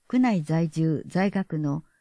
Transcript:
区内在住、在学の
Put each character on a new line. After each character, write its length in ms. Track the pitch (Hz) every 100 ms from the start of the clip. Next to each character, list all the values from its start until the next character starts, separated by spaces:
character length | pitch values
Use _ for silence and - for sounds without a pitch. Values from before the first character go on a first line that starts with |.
| -
区 140 | 247
内 240 | 254 190
在 260 | 151 160 165
住、 340 | 160 160 147 -
在 240 | 180 196
学 260 | 190 185 156
の 260 | 147 147 - _